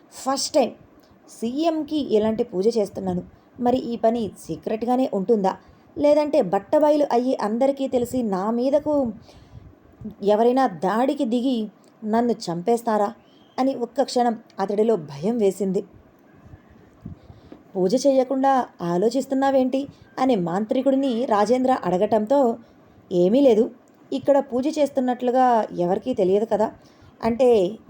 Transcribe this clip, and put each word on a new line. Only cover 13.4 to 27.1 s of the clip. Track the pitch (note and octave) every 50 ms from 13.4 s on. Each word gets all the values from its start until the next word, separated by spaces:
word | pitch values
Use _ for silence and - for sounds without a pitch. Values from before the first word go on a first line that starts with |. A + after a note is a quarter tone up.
| _ _ _ -
అని | B3+ C4+ C4+
ఒక్క | B3+ A#3+ A#3 - C#4 B3
క్షణం | - - B3 A#3+ A#3+ A3 A3+ - _ - -
అతడిలో | G3 G3 G3+ G#3 G#3+ A#3 A3
భయం | F3 D3+ D3 C#3+ C#3+ D#3+ G#3+ B3 A#3+
వేసింది. | G#3 G3 F#3 - G#3 F#3+ F3+ G3+ - - - - - _ _ _ _ _ _ - - - - - _ _ - - - _ _ _ - - - - - - - - _ - - - _ _
పూజ | - F#3+ F3+ F#3 A#3
చేయకుండా | C4 - C#4 C4+ C4 B3+ C4 C4+ C4 C4 C4+ C4+ B3+ - - - - F3+
ఆలోచిస్తున్నావేంటి | E3+ F3 F3+ G#3 A#3 - C#4 C4+ - C#4 C4 C4+ C#4 C4+ C4 C4 B3+ C#4 C4+ C#4 - - _ - - - -
అని | C4 C4+ B3
మాంత్రికుడిని | F#3+ E3+ E3+ E3+ G3+ G#3+ - B3 C4 C4 C#4 C4+ C4+ C#4 C4+ A3+ A3+ B3+
రాజేంద్ర | C4 G#3+ G3+ G#3 G3 B3+ B3+ B3+ C4 B3+ - -
అడగటంతో, | F3 F3+ F3+ G#3 G#3 A3+ G#3+ G#3+ G#3+ C4+ C#4+ C4 A#3 A#3 - - _ _ _ _ _ _ - - -
"ఏమీ | F#3+ F3 F3 F#3 A3 C#4
లేదు, | C#4+ C4 A3 G#3 B3 A#3+ - - _ _ _ _ _ - C4+
ఇక్కడ | C4+ - D4 C#4 C#4
పూజ | C4+ - A3+ B3+ B3+ D4+
చేస్తున్నట్లుగా | - D4+ C#4+ C#4 - C4+ B3+ B3+ B3 B3 B3 B3 A#3+ C4 B3+ B3+ A#3+ A3 G#3+ - F3 E3+
ఎవరికీ | F3 F3 F#3+ G#3+ - B3+ B3+
తెలియదు | A3 F#3 F3+ G3 G#3 A3
కదా, | - G#3+ G3 G#3+ - - - _ _ _ _ - -